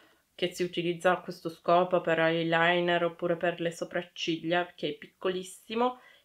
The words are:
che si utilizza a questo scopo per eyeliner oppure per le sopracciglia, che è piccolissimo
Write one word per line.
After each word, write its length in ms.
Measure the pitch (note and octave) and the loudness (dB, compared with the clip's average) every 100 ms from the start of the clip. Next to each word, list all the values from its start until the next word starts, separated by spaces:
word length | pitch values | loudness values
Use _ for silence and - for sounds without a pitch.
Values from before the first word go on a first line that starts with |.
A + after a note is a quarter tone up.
| _ _ _ - | _ _ _ -6
che 180 | F3 | -4
si 100 | F3 | -2
utilizza 480 | F3 F3 E3+ E3+ F#3 | -4 -2 -4 0 2
a 80 | F3 | 0
questo 260 | - F3 E3 | -4 -10 -10
scopo 540 | - - F3 F3+ F3 | -6 2 4 4 2
per 180 | E3+ D#3+ | 2 2
eyeliner 840 | D#3+ E3 E3 E3 E3+ F3 F3 F3 E3+ | 4 2 2 2 4 4 2 2 0
oppure 320 | E3 F3 E3+ | -2 -2 0
per 240 | F3+ E3+ | -2 -2
le 100 | E3+ | -6
sopracciglia, 1000 | E3 F3 F3 F3 - - D#3+ D#3+ F3 F3 - | -6 -6 -6 -8 -8 -4 -4 0 -2 -2 -6
che 140 | D3+ | -8
è 40 | D3 | -8
piccolissimo 1040 | - - F#3 F#3 F#3 - - A3 B3 B3 - _ | -14 -6 -4 -4 -8 -16 -8 0 0 -2 -18 _